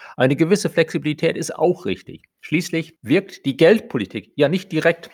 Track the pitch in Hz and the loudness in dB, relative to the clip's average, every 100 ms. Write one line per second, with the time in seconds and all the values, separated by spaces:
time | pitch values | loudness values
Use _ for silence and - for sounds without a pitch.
0 | - - 131 135 165 196 165 - 160 165 | -20 0 0 2 2 0 0 -2 -2 -2
1 | 151 151 165 - 151 - 165 175 - 98 | -6 -4 -4 -4 -8 -2 -2 -2 -4 -6
2 | - - _ _ - 156 - 165 160 _ | -8 -20 _ _ -6 -4 -4 -6 -8 _
3 | 110 165 196 - 143 127 160 220 - 127 | -2 0 0 -8 -8 4 6 6 2 -6
4 | 98 110 - - 143 185 - 156 160 165 | -6 -8 -12 0 0 0 -4 -2 0 -2
5 | - | -8